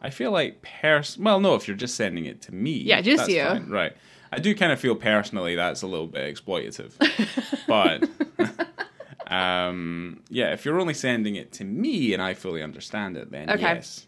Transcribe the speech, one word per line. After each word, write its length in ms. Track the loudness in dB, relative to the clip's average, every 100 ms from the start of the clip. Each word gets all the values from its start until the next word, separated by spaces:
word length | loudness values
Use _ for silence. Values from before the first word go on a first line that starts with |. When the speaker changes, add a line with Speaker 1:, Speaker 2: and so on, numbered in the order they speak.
Speaker 1:
I 80 | -10
feel 220 | -4 0
like 320 | 2 0 -2
pers-, 520 | -20 0 4 4 2 -2
well, 200 | 4 4
no, 140 | 6
if 140 | 4 2
you're 100 | -6
just 160 | -4
sending 320 | -2 -2 -2 -6
it 160 | -10
to 100 | -12 -4
me, 160 | -2
Speaker 2:
Yeah, 300 | -2 4 4
just 160 | 6 4 4
Speaker 1:
that's 20 |
Speaker 2:
you. 140 | 2
Speaker 1:
fine. 260 | 2 0 0
Right. 240 | 0 0 -4 -20 -20 -10
I 100 | -2
do 140 | 0
kind 200 | 4 4
of 60 | 4
feel 120 | 2
personally 600 | 2 4 4 4 -2 -2 2
that's 280 | 0 0
a 40 | -4
little 180 | -4 -4
bit 300 | -6 -6 -8
exploitative. 560 | -4 -4 -4 -10 -12 0 0 2 -2 -2 -6 -6
Speaker 2:
<laughs> 40 | 2
Speaker 1:
But, 440 | 6 6 4 -2 -2 -6 -2
<laughs> 300 | -2 -2 -10 -8 -14 -14 -20 -16 -4
um, 920 | 0 2 2 0 -2 -6 -6 -8 -12 -8
yeah, 240 | -2 0
if 100 | 0 -2
you're 140 | 0
only 140 | 0
sending 420 | -2 -2 0 -2 -4
it 160 | -10
to 120 | -12 -8
me 480 | -4 -2 0 0
and 80 | 0
I 120 | -2
fully 280 | -4 -6 -6
understand 540 | -8 -12 -10 -8 -8 -8
it, 140 | -12
then 180 | -10 -2
Speaker 2:
Okay. 120 | 0
Speaker 1:
yes, 460 | 0 -2 -6 -16